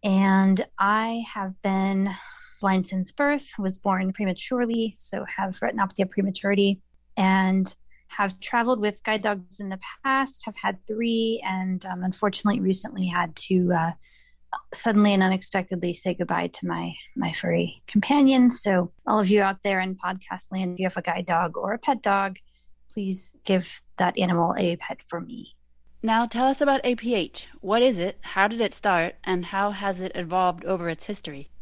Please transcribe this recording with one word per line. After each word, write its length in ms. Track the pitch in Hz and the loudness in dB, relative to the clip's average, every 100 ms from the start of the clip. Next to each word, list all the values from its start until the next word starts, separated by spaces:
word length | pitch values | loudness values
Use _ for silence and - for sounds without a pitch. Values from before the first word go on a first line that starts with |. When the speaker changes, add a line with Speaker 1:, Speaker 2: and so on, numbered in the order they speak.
Speaker 1:
And 600 | 208 190 196 190 190 190 - - | 2 4 6 6 4 2 0 0
I 460 | 196 214 226 233 226 | 2 2 0 -4 -6
have 300 | 214 190 190 | -8 -8 -4
been 480 | 196 190 190 190 196 185 - - - - | -2 0 2 2 0 -4 -12 -20 -20 -2
blind 260 | 196 190 185 | 2 2 0
since 240 | 190 185 | -4 -4
birth, 380 | - 285 294 - - | 0 0 0 -4 -6
was 180 | 190 190 | -4 -4
born 360 | 202 185 190 | -2 0 0
prematurely, 840 | 190 202 185 - 254 240 233 226 - | -2 -2 -2 -4 -2 0 0 -2 -6
so 280 | - 196 - - | -10 -8 -8 -4
have 240 | 190 185 | -4 -2
retinopathy 440 | - 220 190 - | -4 0 -2 0
of 60 | 190 | -2
prematurity, 720 | - 196 190 202 202 196 196 _ _ _ - | 0 -2 -2 0 4 4 2 _ _ _ 0
and 580 | 190 190 190 190 185 - - - _ | 4 4 4 2 0 -6 -20 -20 _
have 320 | - 202 190 | -4 -2 -2
traveled 400 | - 240 233 254 | -2 0 2 2
with 240 | 208 208 | 0 -2
guide 180 | - 214 | -4 -2
dogs 380 | 214 202 180 - | 0 -2 -6 -12
in 100 | 196 | -10
the 100 | 190 - - | -10 -12 -8
past, 400 | 269 269 269 - - | 0 0 0 -4 -14
have 100 | 208 | -4
had 220 | 202 185 - | -4 -4 -6
three, 540 | 214 233 226 226 226 - | -2 0 2 0 -2 -4
and, 400 | 190 185 185 190 | -4 -2 -4 -6
um, 180 | 180 | -4
unfortunately 580 | 185 185 208 196 214 202 | -4 0 -2 0 -2 0
recently 460 | 190 190 240 208 185 | 0 -2 -4 -4 -2
had 280 | 175 175 - | 0 -2 -4
to, 360 | - 185 180 | 0 2 4
uh, 180 | 175 165 170 - - _ - - - - | 2 0 -4 -14 -20 _ -20 -12 -12 -10
suddenly 400 | - 240 208 208 | -4 0 4 4
and 100 | 196 | 4
unexpectedly 680 | 190 190 - 196 180 175 175 | 2 0 -2 -4 -4 -4 -4
say 200 | 175 190 | -4 -4
goodbye 340 | 180 175 170 175 | -4 -2 -2 -2
to 200 | - 180 | -6 -6
my, 260 | 170 170 165 - - | -4 -6 -10 -12 -4
my 160 | - | -4
furry 500 | 160 175 170 175 - - | -2 -2 0 0 -6 0
companion. 640 | 214 - 285 269 269 247 | 0 4 6 6 8 6
So 400 | 247 208 190 175 - - | 4 2 2 2 -6 0
all 120 | 214 | 2
of 80 | 190 | 4
you 120 | 208 | 4
out 220 | 196 196 | 4 0
there 160 | 202 190 | -2 -2
in 160 | 185 185 | -2 -4
podcast 560 | 180 190 - 185 - | -6 -8 -10 -12 -8
land, 220 | 190 185 | -4 -4
if 60 | 180 | -2
you 60 | 185 | -4
have 120 | 185 | -2
a 40 | |
guide 240 | 185 175 185 | -4 -4 0
dog 320 | 170 175 - | 0 0 -2
or 160 | 190 | -4
a 60 | 233 | -4
pet 220 | - 254 | -2 0
dog, 360 | 214 196 196 190 - _ - - - | 2 0 0 -6 -18 _ -20 -20 -14
please 420 | - 190 190 - - - | -6 -4 -4 -8 -16 2
give 360 | 190 170 - _ - | 2 2 -12 _ 0
that 220 | 180 - | 0 2
animal 340 | 180 175 170 - | 2 2 2 2
a 180 | 180 175 | 0 -2
pet 220 | - - - | -6 -12 -10
for 140 | 170 | -10
me. 340 | 165 160 - - _ - - - | -10 -14 -16 -20 _ -20 -20 -6
Speaker 2:
Now 220 | 220 226 240 | 0 2 0
tell 220 | 233 254 | 2 2
us 120 | 269 | 2
about 220 | 285 269 | 2 2
A 120 | 247 240 | 2 -2
P 200 | 226 226 | 0 0
H. 320 | 165 - - - | -2 -8 -16 -12
What 200 | 185 220 | 0 4
is 160 | 254 202 | 4 4
it? 200 | 180 - | -2 -6
How 280 | - - 202 | -6 2 2
did 100 | 226 | 2
it 140 | 214 | -2
start? 420 | - 208 175 170 - | 0 0 2 0 -4
And 220 | - 180 175 | -2 -2 0
how 260 | 196 202 | -2 -2
has 300 | 196 202 180 | -2 -4 -4
it 100 | 185 - | -6 -6
evolved 500 | 170 185 180 175 185 | -4 2 2 0 -4
over 240 | 190 170 | -4 -2
its 160 | 160 - | -6 -8
history? 440 | 208 - 139 139 - | -10 -10 -12 -14 -16